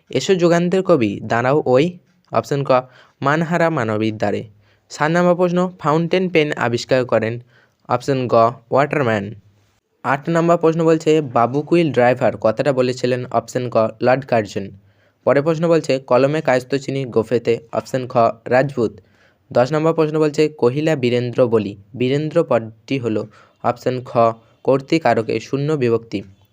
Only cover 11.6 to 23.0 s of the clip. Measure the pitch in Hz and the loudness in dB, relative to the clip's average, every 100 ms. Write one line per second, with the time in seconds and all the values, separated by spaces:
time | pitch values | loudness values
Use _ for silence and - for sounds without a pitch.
11.6 | 151 170 165 123 123 127 120 101 110 110 | 0 0 2 2 2 2 0 0 -2 0
12.6 | 143 127 127 127 123 123 127 117 - 127 | 0 0 -2 -2 -4 -4 -4 -4 -4 -6
13.6 | 123 117 110 - 120 131 135 120 101 104 | -2 0 0 0 0 0 2 -2 -2 -6
14.6 | 98 95 _ _ _ _ - 135 151 156 | -12 -14 _ _ _ _ 0 2 2 0
15.6 | 170 165 151 131 - 127 139 156 156 127 | 2 0 0 -2 2 2 2 0 0 0
16.6 | 127 139 139 135 127 110 107 120 120 117 | 0 -6 -4 -6 -4 -2 0 0 0 -2
17.6 | - 110 - 131 123 127 113 - - 123 | -4 -8 -6 -8 -4 0 0 0 0 0
18.6 | 139 135 110 - _ _ _ _ - 113 | 0 0 -4 -4 _ _ _ _ -4 0
19.6 | 131 156 160 160 156 156 156 147 151 151 | 2 0 0 0 0 0 0 0 -2 0
20.6 | 120 139 156 156 120 120 123 117 123 110 | 0 0 -2 0 0 0 -2 0 2 2
21.6 | 101 98 - - 127 143 156 165 160 120 | 0 -8 -12 -4 -2 -2 -2 -2 0 -2
22.6 | 113 - - 139 | -4 -12 -8 -6